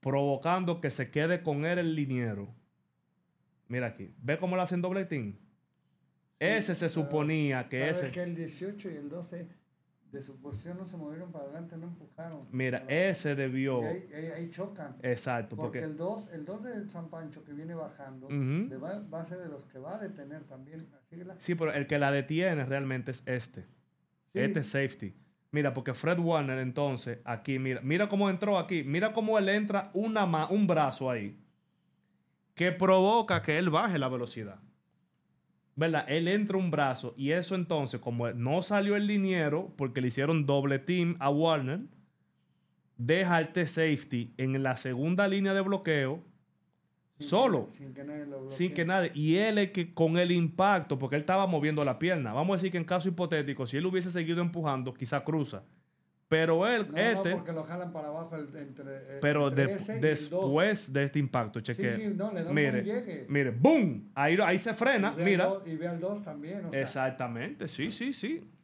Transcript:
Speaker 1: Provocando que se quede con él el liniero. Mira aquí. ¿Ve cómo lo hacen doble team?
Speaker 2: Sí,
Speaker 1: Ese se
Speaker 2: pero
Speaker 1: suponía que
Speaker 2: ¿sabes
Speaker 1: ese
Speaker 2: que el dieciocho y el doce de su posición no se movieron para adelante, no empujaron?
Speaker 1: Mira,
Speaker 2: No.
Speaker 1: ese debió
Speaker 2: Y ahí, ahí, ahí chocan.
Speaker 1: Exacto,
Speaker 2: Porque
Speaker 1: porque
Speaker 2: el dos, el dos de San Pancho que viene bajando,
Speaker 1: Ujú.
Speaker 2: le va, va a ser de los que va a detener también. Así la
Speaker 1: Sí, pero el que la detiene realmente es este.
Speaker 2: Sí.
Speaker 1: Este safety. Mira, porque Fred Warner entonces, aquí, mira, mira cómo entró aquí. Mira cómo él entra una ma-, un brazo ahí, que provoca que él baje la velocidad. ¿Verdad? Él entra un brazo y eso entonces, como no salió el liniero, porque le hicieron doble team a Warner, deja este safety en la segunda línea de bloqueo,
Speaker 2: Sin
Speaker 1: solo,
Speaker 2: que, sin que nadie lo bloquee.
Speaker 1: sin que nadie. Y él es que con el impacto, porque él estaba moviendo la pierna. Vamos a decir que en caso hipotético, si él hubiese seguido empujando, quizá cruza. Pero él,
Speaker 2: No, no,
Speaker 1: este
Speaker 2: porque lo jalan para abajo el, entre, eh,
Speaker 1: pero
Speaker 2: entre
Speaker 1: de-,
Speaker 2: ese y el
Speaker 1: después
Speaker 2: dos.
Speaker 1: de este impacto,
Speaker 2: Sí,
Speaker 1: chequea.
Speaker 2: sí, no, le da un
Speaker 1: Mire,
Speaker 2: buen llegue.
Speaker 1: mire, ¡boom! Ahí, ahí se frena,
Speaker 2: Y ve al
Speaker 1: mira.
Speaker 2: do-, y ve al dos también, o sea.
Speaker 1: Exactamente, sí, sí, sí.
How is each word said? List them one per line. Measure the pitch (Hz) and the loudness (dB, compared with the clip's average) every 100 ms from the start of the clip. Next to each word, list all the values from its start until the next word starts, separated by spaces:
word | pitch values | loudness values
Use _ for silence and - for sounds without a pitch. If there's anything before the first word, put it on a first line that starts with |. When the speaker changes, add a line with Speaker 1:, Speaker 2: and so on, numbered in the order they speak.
Speaker 1:
Provocando | 135 139 143 139 165 180 180 170 | 0 2 2 0 0 0 0 -2
que | 156 | -2
se | - 127 | -4 -4
quede | 147 160 175 | 0 0 0
con | 170 143 | 0 -2
él | 156 180 | 0 0
el | 165 | 0
liniero. | 160 139 127 117 101 101 - _ _ _ _ _ _ _ _ _ _ _ | 0 -2 -2 -2 -4 -8 -14 _ _ _ _ _ _ _ _ _ _ _
Mira | 123 123 | -4 -4
aquí. | - 95 - | -6 -16 -12
¿Ve | 120 147 | -4 -2
cómo | 180 180 | 0 0
lo | |
hacen | 180 180 | 0 0
doble | 180 190 | 0 -2
team? | 185 156 107 | -2 -4 -6
Speaker 2:
Sí, | 101 - _ _ _ _ _ _ _ _ _ | -10 -18 _ _ _ _ _ _ _ _ _
Speaker 1:
Ese | 160 220 202 | 0 2 0
se | 175 170 | 0 0
Speaker 2:
pero | |
Speaker 1:
suponía | - 147 151 151 160 147 131 123 | 0 0 0 2 2 2 0 -2
que | 127 | -2
Speaker 2:
¿sabes | 143 165 | 0 0
Speaker 1:
ese | 135 | -2
Speaker 2:
que | 127 | -4
el | 180 | -6
dieciocho | 165 160 - 185 202 196 | -6 -8 -8 -10 -8 -10
y | 156 | -10
el | 143 | -10
doce | 165 175 175 170 - _ _ _ _ _ | -10 -12 -12 -14 -18 _ _ _ _ _
de | 139 | -14
su | 131 135 | -14 -16
posición | 139 - 165 180 | -12 -12 -10 -12
no | |
se | 185 170 | -10 -10
movieron | 147 160 180 | -10 -10 -12
para | 165 139 | -12 -12
adelante, | 151 170 165 | -10 -12 -12
no | 170 | -12
empujaron? | 170 151 - 165 160 127 | -14 -18 -14 -12 -12 -8
Speaker 1:
Mira, | 127 131 123 | -2 -2 -2
Speaker 2:
No. | 131 | -2
Speaker 1:
ese | 147 190 175 151 | 0 2 0 -2
debió | 139 135 127 135 127 | 0 0 0 0 0
Speaker 2:
Y | 113 | -2
ahí, | 180 - | -4 -8
ahí, | 147 160 | -10 -10
ahí | 156 170 | -8 -10
chocan. | - 202 202 147 127 | -10 -10 -10 -14 -6
Speaker 1:
Exacto, | 127 123 - 120 104 107 | -2 -2 -2 -4 -4 -6
Speaker 2:
Porque | 165 123 | -6 -6
Speaker 1:
porque | 156 | -8
Speaker 2:
el | 151 | -6
dos, | 175 214 - | -6 -6 -8
el | 170 | -12
dos | 147 208 | -10 -10
de | 247 220 - | -10 -10 -10
San | 170 165 | -12 -12
Pancho | 165 160 156 | -12 -14 -16
que | - | -16
viene | 147 160 | -12 -10
bajando, | 165 151 - 139 131 135 | -10 -10 -12 -16 -14 -8
Speaker 1:
Ujú. | 143 131 151 240 | -4 0 -2 -2
Speaker 2:
le | - | -6
va, | 151 202 | -8 -10
va | 208 160 | -10 -10
a | |
ser | 160 180 | -10 -10
de | 175 | -12
los | 143 - | -14 -16
que | 135 | -16
va | 139 208 | -12 -10
a | |
detener | 196 - 139 151 | -10 -12 -14 -14
también. | 135 131 135 160 160 - | -16 -18 -16 -16 -18 -20
Así | _ 165 | _ -18
la | 180 185 | -16 -14
Speaker 1:
Sí, | - | -6
pero | 170 160 | -2 0
el | 147 143 | -2 0
que | 147 | 2
la | 143 | 2
detiene | 139 139 156 185 160 | 2 0 0 2 0
realmente | 131 139 139 131 123 | 0 -2 -2 -4 -6
es | 123 - | -10 -6
este. | 127 117 - 90 _ _ _ _ _ _ | -6 -6 -14 -18 _ _ _ _ _ _
Speaker 2:
Sí. | - | 0
Speaker 1:
Este | - 170 | 0 0
safety. | 135 139 139 - 98 - _ _ _ | -2 -2 -2 -4 -12 -12 _ _ _
Mira, | 147 143 | 0 2
porque | 127 131 | 0 -4
Fred | 117 151 175 | -2 0 2
Warner | 170 165 139 131 | 4 2 2 -2
entonces, | 127 123 143 127 120 120 | -2 0 0 0 -6 -8
aquí, | - 117 - 131 | -6 -6 -2 -2
mira, | 131 127 | 0 -2
mira | 131 160 202 | 0 2 2
cómo | 202 202 | 4 2
entró | 185 202 196 | 2 2 2
aquí. | 170 175 | 2 -2
Mira | 135 151 214 | 0 0 2
cómo | 220 214 220 | 0 2 4
él | 196 | 4
entra | 208 208 196 190 | 2 2 -2 -2
una | 185 220 220 190 | -2 0 2 2
ma-, | 156 156 | 2 2
un | 196 196 | 4 4
brazo | 165 143 127 131 | 6 4 2 -2
ahí, | 120 101 - - _ _ _ _ _ _ _ _ _ _ | -2 -4 -10 -20 _ _ _ _ _ _ _ _ _ _
que | - 175 | 0 0
provoca | 180 185 190 190 233 214 175 | 4 6 8 8 4 4 0
que | - 156 | 2 2
él | 180 | 4
baje | 156 220 170 | 4 2 2
la | 131 | 0
velocidad. | 127 120 - 104 95 - _ _ _ _ _ _ _ _ _ _ - | -2 -6 -8 -10 -12 -20 _ _ _ _ _ _ _ _ _ _ -2
¿Verdad? | 160 156 - | 0 0 0
Él | 151 170 | 0 2
entra | 202 208 190 | 2 2 0
un | 185 | 0
brazo | 151 139 127 123 123 | 2 0 0 -8 -4
y | 135 | 0
eso | 170 175 | 0 0
entonces, | 185 170 160 139 120 | -2 0 0 0 -4
como | - 120 120 | -4 -2 -2
no | 120 120 160 | -2 0 0
salió | 180 208 202 202 | 2 2 2 2
el | 208 | 2
liniero, | 208 190 185 151 151 190 - | 2 2 2 2 0 -4 -4
porque | 135 123 | -4 0
le | 127 | 0
hicieron | 123 139 165 139 | 2 2 2 4
doble | 143 139 139 | 4 4 0
team | 135 180 170 170 | 2 2 2 2
a | 139 | 2
Warner, | 147 165 156 131 165 269 - _ _ _ _ _ _ _ _ _ _ | 4 4 4 2 -4 -6 -16 _ _ _ _ _ _ _ _ _ _
deja | 120 165 185 170 | 2 2 4 4
este | 165 165 165 | 2 0 0
safety | - 160 147 - 123 117 - | 2 2 2 0 -4 -4 -4
en | 131 135 | 0 0
la | 135 123 | 0 0
segunda | 131 123 151 180 202 | -2 -2 0 2 2
línea | 196 196 | 4 2
de | 196 | 2
bloqueo, | 190 196 196 151 131 160 - _ _ _ _ _ _ _ _ _ | 2 0 2 2 2 -2 -8 _ _ _ _ _ _ _ _ _
Speaker 2:
Sin | 143 | 0
Speaker 1:
solo, | 180 262 160 104 | 4 6 4 0
Speaker 2:
que, | |
sin | - 139 | -10 -16
que | 131 | -14
nadie | 143 151 | -12 -10
lo | 143 139 | -10 -10
bloquee. | 131 135 | -8 0
Speaker 1:
sin | 180 | 0
que | 180 170 | 2 2
nadie. | 190 175 | 2 2
Y | 147 151 170 | 2 4 6
él | 220 214 | 6 4
es | 196 | 2
que | 202 170 | 0 -4
con | - 165 170 | 2 4 6
el | 175 | 4
impacto, | 175 165 170 190 196 147 139 | 4 2 4 4 4 2 -2
porque | 131 143 | 0 -2
él | |
estaba | 151 190 190 | 2 2 4
moviendo | 165 147 151 | 2 2 2
la | 143 123 | 2 2
pierna. | 165 180 123 | 0 0 0
Vamos | 113 170 | 0 2
a | 196 | 2
decir | 185 | 0
que | 175 | -2
en | |
caso | 165 180 175 | 0 0 0
hipotético, | 170 175 156 143 139 123 | 0 0 0 0 -4 -2
si | 135 | 0
él | |
hubiese | 175 185 180 | 0 0 -2
seguido | 175 160 170 | -2 -2 0
empujando, | 175 170 151 135 127 | 0 0 -2 -2 -4
quizá | 120 123 143 | -6 -2 -2
cruza. | 139 156 139 98 - _ _ _ _ _ _ | 0 -2 -2 -6 -14 _ _ _ _ _ _
Pero | 160 165 165 202 | 4 6 6 4
él, | 240 185 | 2 0
Speaker 2:
No, | |
no, | 151 | 2
Speaker 1:
este | 220 214 180 180 | 2 4 2 0
Speaker 2:
porque | 165 | -4
lo | 160 | -8
jalan | 156 175 175 | -6 -8 -8
para | 165 151 | -8 -8
abajo | 156 165 | -8 -8
el, | 160 147 151 | -8 -10 -12
entre, | 143 131 139 135 | -14 -14 -12 -12
eh, | 135 139 | -12 -2
Speaker 1:
pero | 143 147 143 | 2 4 4
Speaker 2:
entre | 131 139 | 4 2
Speaker 1:
de-, | |
Speaker 2:
ese | 196 - | 0 -4
y | |
el | - | 2
Speaker 1:
después | 151 151 - 170 190 143 196 208 - | 2 2 0 0 2 4 4 2 0
Speaker 2:
dos. | |
Speaker 1:
de | 139 | 0
este | 139 151 | 0 2
impacto, | 135 127 110 110 | 0 0 -2 -4
Speaker 2:
Sí, | 113 | -6
Speaker 1:
chequea. | 120 120 117 | -2 0 0
Speaker 2:
sí, | 214 - | -2 -2
no, | 208 | -2
le | 190 | -4
da | 165 | 0
un | 147 | 2
Speaker 1:
Mire, | 143 | 4
Speaker 2:
buen | - | 2
llegue. | 202 226 233 156 127 | 0 -4 -4 -10 -2
Speaker 1:
mire, | 143 131 | 0 0
¡boom! | 113 165 320 196 110 - | 6 8 8 6 0 -8
Ahí, | - 143 175 | 0 2 4
ahí | 190 185 | 4 2
se | 233 | 0
frena, | 220 240 254 202 | 2 4 4 2
Speaker 2:
Y | 160 | 2
ve | |
al | 175 | 4
Speaker 1:
mira. | 185 | 4
Speaker 2:
do-, | 185 196 | 4 0
y | 170 160 | -6 -6
ve | 170 | -4
al | 170 | -4
dos | 180 208 | -4 -6
también, | 202 147 151 196 | -8 -10 -8 -8
o | 170 | -4
sea. | 135 | -2
Speaker 1:
Exactamente, | 131 139 131 131 123 117 147 285 - | -2 0 -2 -2 -6 -4 -6 -6 -8
sí, | - 156 | -4 -4
sí, | 208 247 | -4 -4
sí. | 269 214 330 - - | -4 -4 -6 -10 -20